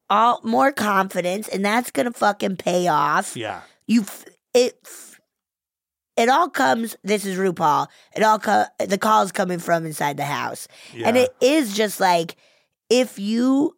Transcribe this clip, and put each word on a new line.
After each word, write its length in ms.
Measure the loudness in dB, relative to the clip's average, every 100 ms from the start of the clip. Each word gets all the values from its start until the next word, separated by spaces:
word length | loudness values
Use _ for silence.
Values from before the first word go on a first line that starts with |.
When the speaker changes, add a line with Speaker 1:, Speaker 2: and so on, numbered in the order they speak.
| -2
Speaker 1:
all, 300 | 2 2 0
more 280 | 0 2 2
confidence, 760 | 0 0 0 0 -4 -4 -6 -6
and 160 | -4 -2
that's 260 | -2 -2
gonna 200 | -4 -4
fucking 440 | -2 -2 0 -4 -4
pay 300 | -2 0 2
off. 480 | 0 2 0 -2 -8
Speaker 2:
Yeah. 260 | -10 -10 -16 _ 0
Speaker 1:
You, 140 | 0
f-, 220 | 0 -10 -20 _ _
it, 240 | 2 2 -2 -18
f-, 340 | -20 -20 -20 _ _ _ _ _ _ _ _ _ 0
it 140 | 2
all 200 | 2 0
comes, 460 | 0 0 0 -4 -8
this 220 | -4 -4 -4
is 120 | -2
RuPaul, 500 | -2 0 0 0 -2 _ _ 0
it 80 |
all 160 | 2 2
co-, 260 | 2 0 0 -4 -4
the 120 | 0
call's 340 | 2 2 2
coming 260 | -2 -4 -4
from 260 | -2 -2 -2
inside 300 | -6 -6 -4
the 80 | -6
house. 420 | -4 -6 -8 -16 -20 -16
And 220 | 0 2 4
Speaker 2:
Yeah. 60 |
Speaker 1:
it 120 | 2 2
is 340 | 2 2 2 0
just 240 | -2 2
like, 360 | 2 2 0 -10 _ _ _ _ 0
if 300 | 2 2 -4
you 560 | -4 0 2 2 0